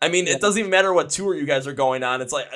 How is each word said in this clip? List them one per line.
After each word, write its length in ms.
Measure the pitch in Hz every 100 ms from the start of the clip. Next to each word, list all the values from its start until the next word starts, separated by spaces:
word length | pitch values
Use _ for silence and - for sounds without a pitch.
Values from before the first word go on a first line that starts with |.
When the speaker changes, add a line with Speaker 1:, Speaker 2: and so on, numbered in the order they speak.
Speaker 1:
I 80 | 156
mean, 180 | 180 170
Speaker 2:
Yeah. 80 | -
Speaker 1:
it 40 |
doesn't 180 | 208 202
even 120 | 202
matter 240 | 185 190
what 160 | 175 147
tour 240 | 185 196
you 100 | 160
guys 220 | 147 139 135
are 80 |
going 280 | 139 135 131
on. 200 | 127 127
It's 100 | 131
like, 140 | 147 120